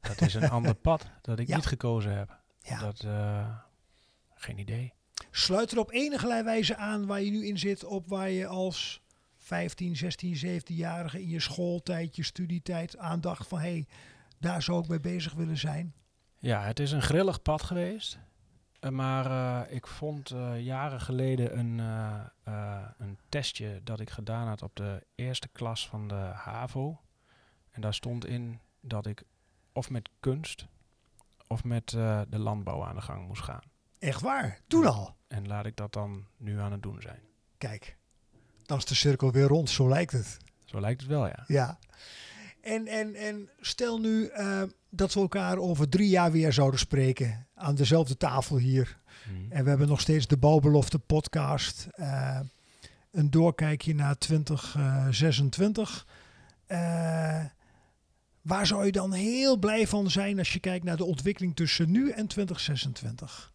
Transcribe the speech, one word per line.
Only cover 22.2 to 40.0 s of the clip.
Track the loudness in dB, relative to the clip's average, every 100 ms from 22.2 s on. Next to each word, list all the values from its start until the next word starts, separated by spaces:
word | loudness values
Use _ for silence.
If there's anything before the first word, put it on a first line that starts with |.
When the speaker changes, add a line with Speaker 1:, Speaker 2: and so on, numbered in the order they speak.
| -10 _
Speaker 1:
eh, | -10 -8 -6 -8 -10 -12
een | -12 -12 _
testje | -6 -4 -6 -8 -10
dat | -8 -8
ik | -8
gedaan | -10 -6 -4 -4
had | -6
op | -8 -8
de | -6 -6 -12
eerste | -8 -6 -6 -8
klas | -8 -6 -6 -8
van | -8 -6
de | -4 -6
havo. | -8 -10 -8 -6 -4 -6 -8 _ _ _ _ _ _ _
En | -8
daar | -4
stond | -4 -4 -6 -4
in | -6 -6 -10 _ _
dat | -8 -6 -6
ik | -8 -12 _ _ _ _
of | -10 -6
met | -6 -8 _
kunst | -2 -2 -4 -12 -16 _ _ _ _ _ _ _ _
of | -6
met, | -2 -4 -4
eh, | -2 0 0 -2
de | -4
landbouw | -4 -4 -4 -6
aan | -6
de | -8
gang | -10 -10 -10
moest | -10
gaan. | -8 -10 -16 _ _ _
Speaker 2:
Echt | -4 -2
waar? | -2 -2 -2 -8 _
Toen | 6
Speaker 1:
Ja. | 6
Speaker 2:
al? | 4 -4 -14 _
Speaker 1:
En | -8 -6
laat | -6 -6
ik | -8
dat | -8
dan | -6 -8 -10 -14 _
nu | -6 -4
aan | -4
het | -6
doen | -8 -12
zijn. | -14 -18 _ _ _ _
Speaker 2:
Kijk, | -10 -10 -14 -20 _ _ _ _ _ _ _
dan | -4
is |
de | 0
cirkel | 4 4 6 4
weer | 6 6
rond, | 6 4
zo | 4 6
lijkt | 6